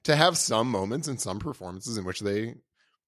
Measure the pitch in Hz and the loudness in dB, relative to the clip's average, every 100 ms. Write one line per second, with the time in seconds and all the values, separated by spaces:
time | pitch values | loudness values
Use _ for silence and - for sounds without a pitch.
0 | - 151 170 - - 113 123 104 98 135 | 2 6 6 4 2 2 2 0 -2 -4
1 | 151 123 101 98 160 127 92 92 120 113 | -4 -6 -6 -6 -6 -8 -10 -10 -8 -6
2 | 92 - 104 101 117 123 _ _ _ _ | -4 -4 -2 -2 -4 -10 _ _ _ _